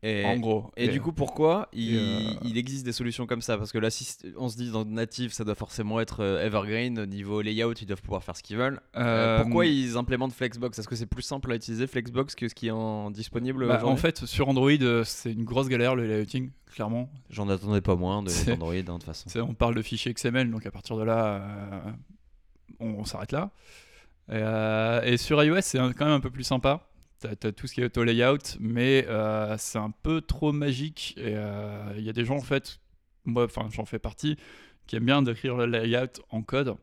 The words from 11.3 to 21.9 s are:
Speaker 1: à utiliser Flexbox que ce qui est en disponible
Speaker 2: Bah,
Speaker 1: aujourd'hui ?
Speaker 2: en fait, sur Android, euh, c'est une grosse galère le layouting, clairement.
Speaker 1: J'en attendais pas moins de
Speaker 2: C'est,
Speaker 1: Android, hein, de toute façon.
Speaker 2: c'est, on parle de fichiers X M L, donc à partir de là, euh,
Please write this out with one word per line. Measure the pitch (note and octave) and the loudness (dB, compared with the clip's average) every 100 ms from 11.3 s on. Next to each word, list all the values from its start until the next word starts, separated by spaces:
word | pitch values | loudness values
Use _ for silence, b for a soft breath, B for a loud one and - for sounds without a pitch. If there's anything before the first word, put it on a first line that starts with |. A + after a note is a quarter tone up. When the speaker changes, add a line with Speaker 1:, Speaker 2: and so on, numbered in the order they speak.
| C#3 B2+ | -6 -4
Speaker 1:
à | |
utiliser | A#2 - A2+ C3 | -4 -4 -4 -2
Flexbox | B2+ A#2+ A#2+ C#3 | -2 -4 -2 -2
que | - A#2 | -2 -6
ce | |
qui | - A2+ | -4 -4
est | |
en | A2 A2 G#2+ G#2 | -2 -2 -4 -6
disponible | G#2 A2 A#2 B2 C3+ B2 | -8 -6 -4 -2 0 2
Speaker 2:
Bah, | B2 | 2
Speaker 1:
aujourd'hui ? | A#2 | 4
Speaker 2:
en | C3 | 4
fait, | E3+ E3 B2 | 2 0 -4
sur | - C#3 | 0 4
Android, | C3+ C3+ | 6 6
euh, | D3 B2+ A#2 | 6 6 4
c'est | A2+ - B2 | 2 -4 -6
une | A2+ | -4
grosse | A2+ B2 C3+ | 0 0 2
galère | B2+ A#2+ B2+ | 4 4 4
le | A#2 | 2
layouting, | G#2+ G#2 C3 C3 C3+ _ | 0 0 -2 -6 -10 _
clairement. | - G#2+ A2+ B2+ C#3 - | -6 -4 -2 -4 -10 -14
Speaker 1:
J'en | - G2+ | -4 0
attendais | F#2+ G2 G#2 | 0 4 2
pas | F#2+ F2+ | 4 2
moins | F2+ G2+ | 4 0
de | G2 | 0
Speaker 2:
C'est, | E2+ - | 0 2
Speaker 1:
Android, | A#2 E2 | 2 0
hein, | F2+ | -2
de | F2 | -4
toute | F2 | -8
façon. | E2 D#2 - | -8 -12 -8
Speaker 2:
c'est, | G2+ | -4
on | A#2 | -4
parle | A2+ A#2 | 2 2
de | A2+ | 2
fichiers | G#2+ A#2 - | -2 -4 -4
X | A2 A#2+ | -2 0
M | B2 | 2
L, | B2+ | 2
donc | A2 G#2+ | 0 -6
à | |
partir | G2+ - A2+ | -12 -6 -2
de | |
là, | A2 A2+ A2 G2+ | 2 2 2 0
euh, | G2 G#2 G2+ G2 G#2 | -6 -10 -10 -10 -10